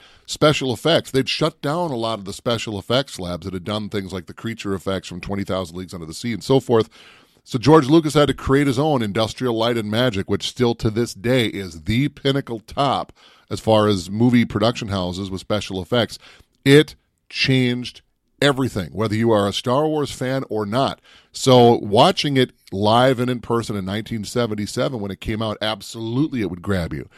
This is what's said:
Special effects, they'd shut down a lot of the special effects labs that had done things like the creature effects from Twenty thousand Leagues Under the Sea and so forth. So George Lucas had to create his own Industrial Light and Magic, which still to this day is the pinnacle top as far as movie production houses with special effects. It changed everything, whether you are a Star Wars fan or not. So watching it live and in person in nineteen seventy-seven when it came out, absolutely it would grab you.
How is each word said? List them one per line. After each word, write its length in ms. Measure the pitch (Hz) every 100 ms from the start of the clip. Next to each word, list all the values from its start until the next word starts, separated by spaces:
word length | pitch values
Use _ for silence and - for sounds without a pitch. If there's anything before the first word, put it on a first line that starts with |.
| - _ -
Special 460 | - 156 139 135
effects, 400 | 110 156 151 -
they'd 160 | 131 117
shut 320 | - 156 -
down 320 | 143 170 170
a 40 | 120
lot 220 | 113 110
of 60 |
the 80 | 98
special 480 | - 123 113 117 98
effects 400 | - 123 - -
labs 240 | 87 87
that 100 | 92
had 80 | 92
done 260 | 87 107 104
things 240 | 104 95
like 140 | 95 80
the 80 |
creature 400 | - 117 110 101
effects 320 | 95 98 92 -
from 140 | 90
Twenty 240 | 92 98
thousand 320 | 98 92 87 87
Leagues 180 | 90
Under 120 | 92 80
the 80 |
Sea 180 | 80 120
and 100 | 101
so 160 | - 135
forth. 300 | - 117 107 - - - _ _
So 160 | - 127
George 260 | 127 160 127
Lucas 260 | 165 151
had 120 | 151 143
to 80 |
create 320 | - - 135 143
his 120 | 120
own 240 | 156 135
Industrial 520 | 107 110 110 - 127 113
Light 200 | 117 117
and 140 | 107
Magic, 380 | 110 127 98 95
which 200 | 98 -
still 260 | - 120 117
to 140 | 117
this 240 | 107 113
day 320 | 95 117 127 110
is 360 | 98 95 80
the 260 | 78 117 143
pinnacle 500 | - 139 135 - 113
top 520 | - 127 139 95 - _ - _ -
as 120 | 107
far 260 | 110 107 107
as 240 | 98 87
movie 360 | 107 120 120 113
production 420 | 104 113 - 107
houses 420 | 98 90 90 98
with 100 | 95
special 380 | - 104 - 95
effects. 380 | 90 120 104 - - - _ _
It 320 | 135 143 151 - _ _ -
changed 720 | - - 131 123 123 120 - _ _ _ -
everything, 500 | 139 131 127 107 78
whether 220 | 85 110
you 160 | 110 117
are 160 | 104 101
a 60 |
Star 340 | - 123 135 156
Wars 240 | 151 135
fan 320 | - 127 135 -
or 160 | 107 101
not. 340 | 123 120 - _ - _
So 480 | - 135 127 120 113
watching 580 | 104 107 170 - 151 135
it 160 | 123 _ -
live 480 | 98 104 117 131 120
and 100 | 123
in 100 | 123
person 360 | - 117 113 104
in 80 |
nineteen 400 | 92 101 104 113
seventy-seven 760 | 98 123 117 107 101 123 143 123
when 100 | 101
it 100 | 92
came 200 | - 110
out, 160 | 110 104
absolutely 800 | 107 107 - 117 113 123 156 131
it 80 | 90
would 120 | 90
grab 300 | 101 92 80
you. 160 | 73 58